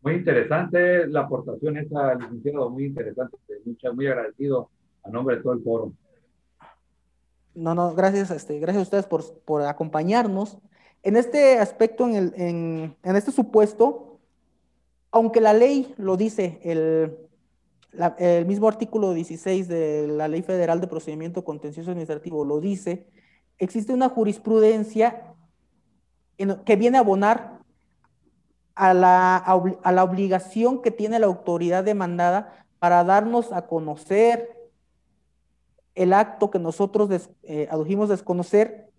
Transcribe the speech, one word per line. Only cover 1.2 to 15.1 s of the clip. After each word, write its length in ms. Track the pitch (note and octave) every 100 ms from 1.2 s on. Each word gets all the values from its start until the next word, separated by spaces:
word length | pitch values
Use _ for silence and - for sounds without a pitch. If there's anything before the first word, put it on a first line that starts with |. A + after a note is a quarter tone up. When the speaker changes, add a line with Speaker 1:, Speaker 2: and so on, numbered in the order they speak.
Speaker 1:
aportación 560 | C#3 C3 B2 - D3+ D3
esa, 360 | D3 D3 C#3 B2
licenciado, 520 | A#2 A#2 C3 C#3+ B2
muy 160 | B2+
interesante. 540 | C#3 C#3 G#2+ A2+ B2 - _ G#2
Mucha, 260 | A#2 A#2 B2+
muy 160 | A#2+ C#3
agradecido 640 | B2+ A2 - C#3 C3 - _ _ _
a 60 | -
nombre 280 | A2+ C3 B2
de 60 |
todo 120 | B2+
el 80 | A#2+
foro. 320 | A2+ A2+ A2 - _ _ _ _ _ _ - _ _ _ _ _ _ _ _
Speaker 2:
No, 200 | E3+ E3
no, 200 | E3+ F3
gracias, 360 | E3 F#3+ G3 G3
este, 280 | D#3+ - D3
gracias 220 | D#3+ G3+
a 40 |
ustedes 220 | F#3 G3+ G3
por, 340 | D#3 - -
por 220 | - D3+
acompañarnos. 960 | C#3+ D3 D#3+ D#3 E3 A3+ A3+ F#3+ G#3 - _ _ _ _
En 140 | - G#3+
este 420 | A#3+ D4 C#4 B3+
aspecto, 480 | G#3 - A3 A3 B3
en 80 |
el, 180 | G#3+ F3+ -
en, 600 | F3 E3+ E3 D#3+ D#3+ -
en 140 | F3+ G3
este 160 | G3+
supuesto, 840 | B3 G#3+ A3 G#3+ G#3+ B3+ - - - _ _ _ _ _ _ _ _ _